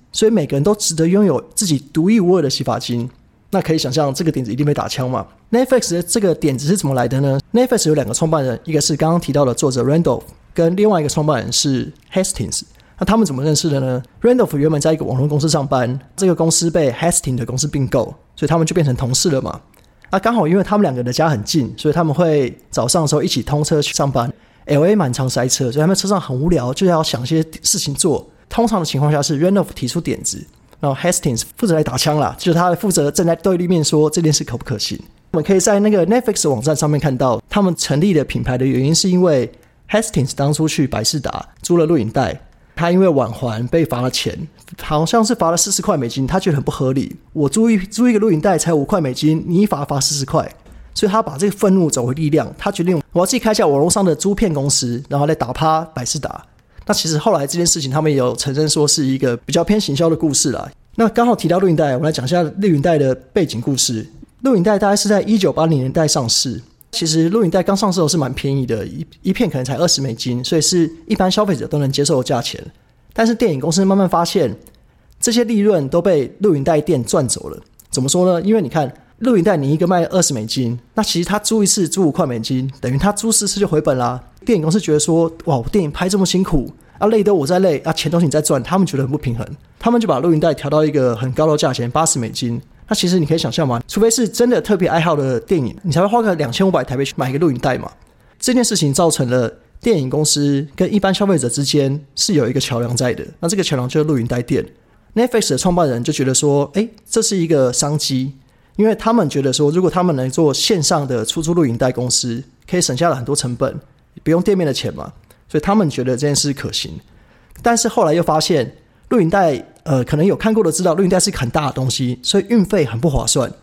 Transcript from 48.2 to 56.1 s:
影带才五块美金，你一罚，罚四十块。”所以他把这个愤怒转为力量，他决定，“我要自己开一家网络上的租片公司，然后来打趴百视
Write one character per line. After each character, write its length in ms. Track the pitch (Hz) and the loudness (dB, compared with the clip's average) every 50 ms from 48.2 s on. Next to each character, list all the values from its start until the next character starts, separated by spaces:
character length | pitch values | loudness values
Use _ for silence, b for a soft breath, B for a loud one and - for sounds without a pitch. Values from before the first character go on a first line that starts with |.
| 214 226 | 2 2
影 120 | 165 151 | 2 2
带 160 | 156 202 180 | 2 2 2
才 160 | 151 - 165 165 | 2 2 2 2
五 100 | 151 139 | 2 2
块 160 | - 214 185 | 0 0 0
美 140 | 156 131 123 | 0 -2 -2
金， 280 | - 151 156 156 160 - | 0 2 2 2 2 0
你 140 | 170 165 190 | 0 2 2
一 40 | 214 | 2
罚， 200 | 208 165 139 147 | 2 0 -2 -4
罚 160 | - 147 135 | -4 -2 -2
四 120 | - - 151 | 0 -2 -2
十 120 | 143 135 | -4 -4
块。” 280 | - - 151 - - - - - b b b b b b | -2 -2 -2 -2 -2 -8 -18 -20 b b b b b b
所 140 | - - | -2 0
以 20 | 202 | 0
他 140 | 196 226 226 | 2 0 -2
把 140 | - - | -2 -4
这 120 | 139 196 208 | -2 -2 -2
个 60 | - | 0
愤 180 | - 214 196 185 | 2 2 4 4
怒 160 | 190 170 147 | 4 4 2
转 160 | - 131 120 | 0 -2 -2
为 80 | 123 135 | -2 -2
力 160 | 151 160 143 | -2 -2 0
量， 240 | 156 151 - - - | 2 0 0 -2 -6
他 120 | - - 202 | -6 -6 -4
决 140 | 196 - 170 | -2 -2 0
定 180 | 180 180 151 - - - | 0 0 0 -2 -2 0
，“我 80 | 170 | 0
要 40 | 185 | 0
自 60 | - | 2
己 80 | - 240 | 0 0
开 140 | - 226 214 | 0 0 2
一 20 | |
家 100 | 240 202 | 2 2
网 140 | 156 139 139 | 2 4 4
络 100 | 151 175 | 2 2
上 140 | - 208 196 | 2 2 2
的 100 | 180 147 | 2 0
租 220 | - - 196 202 | 0 0 -2 0
片 180 | 196 220 185 156 | 0 0 0 0
公 160 | 143 135 147 | 0 -2 0
司， 320 | - - 131 120 120 120 139 | -2 -2 -2 -4 -6 -6 -6
然 100 | - 143 | -4 -2
后 80 | 143 147 | 0 0
来 80 | 151 156 | 0 0
打 200 | 151 131 117 - | 0 -2 -6 -4
趴 260 | - 160 156 156 160 165 | -2 0 2 2 0 -2
百 180 | 165 - - 120 | -4 -8 -8 -6
视 160 | - | -6